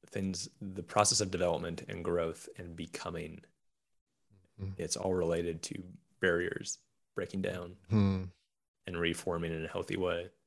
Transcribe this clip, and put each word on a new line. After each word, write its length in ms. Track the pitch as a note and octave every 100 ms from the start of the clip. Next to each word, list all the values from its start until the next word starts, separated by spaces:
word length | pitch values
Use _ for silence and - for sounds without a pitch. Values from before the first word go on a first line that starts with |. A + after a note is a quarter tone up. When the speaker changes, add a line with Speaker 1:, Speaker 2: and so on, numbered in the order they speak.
| -
Speaker 1:
things, 380 | G#2 F#2+ F2+ - _
the 220 | G2+ F#2
process 380 | E2+ G#2+ G#2 -
of 100 | G2
development 540 | F#2 F2 E2+ E2+ E2+ -
and 160 | F#2+
growth 440 | E2 F2 E2 D#2+ - -
and 200 | F2 E2+
becoming, 640 | E2 - F2 E2+ E2 D2+ - _ _ _ _ _ _ _ _ G2+ _ -
Speaker 2:
Mm-hmm. 120 | G2 F#2+
Speaker 1:
it's 200 | E2 -
all 180 | F#2+
related 480 | F#2 E2+ E2+ E2+ D#2+
to 200 | - - F2+ - _ _
barriers 580 | F#2 E2+ F2 - - - _ _ _
breaking 260 | - F#2 G2
down 340 | F#2+ F2+ F2 - -
Speaker 2:
Hmm. 360 | G#2+ G2 F#2+ F#2 - _ _ _ _ -
Speaker 1:
and 140 | F2
reforming 520 | E2+ E2+ - E2+ E2
in 120 | D#2+
a 40 | D#2+
healthy 280 | F2 F2 F#2+
way. 320 | F2+ E2+ F2+ _